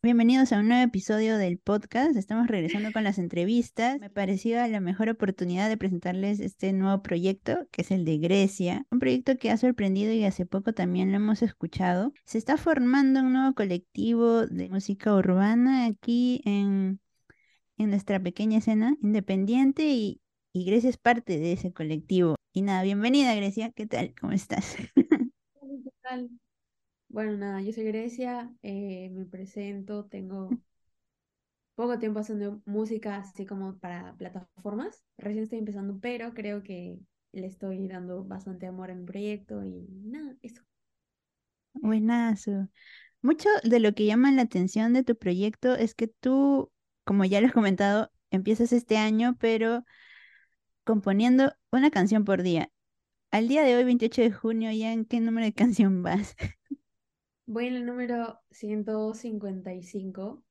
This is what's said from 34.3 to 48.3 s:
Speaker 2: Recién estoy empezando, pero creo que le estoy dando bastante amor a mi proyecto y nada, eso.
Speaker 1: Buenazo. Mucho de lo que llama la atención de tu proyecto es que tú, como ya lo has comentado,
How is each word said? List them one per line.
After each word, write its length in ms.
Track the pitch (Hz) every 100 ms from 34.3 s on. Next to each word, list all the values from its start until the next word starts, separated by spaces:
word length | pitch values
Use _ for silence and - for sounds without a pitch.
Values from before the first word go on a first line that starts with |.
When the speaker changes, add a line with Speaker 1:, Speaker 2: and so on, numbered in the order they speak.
| 180 180 _ 208 208 359 - _ -
Speaker 2:
Recién 240 | 202 214
estoy 140 | 220 226
empezando, 380 | 214 202 196 196
pero 320 | 240 240 233
creo 280 | 233 208 208
que 360 | 196 180 180 180 190 _ _
le 140 | 190 185
estoy 420 | 190 196 190 190
dando 360 | 185 180 180
bastante 420 | 190 190 190 185 185
amor 240 | 185 185
a 40 |
mi 100 | 185 180
proyecto 580 | 196 208 208 202 208
y 220 | 190 180 180 190
nada, 320 | 214 285 294 254
eso. 200 | 240 - _ _ _ _ _ _ _ _ _ _ _
Speaker 1:
Buenazo. 960 | 247 214 220 220 240 233 208 - 196 196 _ - - - _
Mucho 260 | 247 311 415 415
de 160 | 226 240
lo 140 | 214
que 120 | 214 208
llama 260 | 220 269
la 100 | 269
atención 500 | 226 185 185 214 226
de 100 | 254
tu 120 | 254 226
proyecto 580 | 180 180 208 - 254 247
es 180 | 226
que 140 | - 226
tú, 640 | _ 254 269 277 269 - _ _ _
como 200 | - 202
ya 160 | 185 202
lo 80 | 247
has 40 |
comentado, 560 | 240 208 185 202 208 - _ _